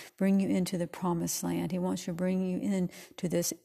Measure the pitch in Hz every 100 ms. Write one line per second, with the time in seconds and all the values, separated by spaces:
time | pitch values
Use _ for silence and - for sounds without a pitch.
0 | - - 196 196 190 190 180 180 170 -
1 | 185 170 170 - 175 170 170 185 185 190
2 | - 170 185 185 185 185 202 196 180 -
3 | - - 180 170 170 -